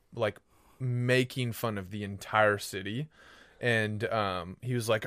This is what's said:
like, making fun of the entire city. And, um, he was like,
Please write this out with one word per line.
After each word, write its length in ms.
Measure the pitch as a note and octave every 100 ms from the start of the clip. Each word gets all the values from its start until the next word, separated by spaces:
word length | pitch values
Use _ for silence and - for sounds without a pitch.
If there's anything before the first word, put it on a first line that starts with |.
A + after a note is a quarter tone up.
| _ -
like, 240 | G#2+ - _ _ _ -
making 720 | B2+ B2 B2 B2+ B2+ C3+ A#2+
fun 240 | G#2+ A#2 G2+
of 140 | F#2
the 120 | G#2
entire 540 | G2+ G2 - G#2+ G#2+ G#2
city. 500 | - G2 G2 A2+ D3+ _ - - - -
And, 440 | B2 A2+ G#2+ G#2 A2
um, 500 | A2+ G2+ F#2 F2 F#2
he 120 | B2
was 140 | B2 A2
like, 180 | A2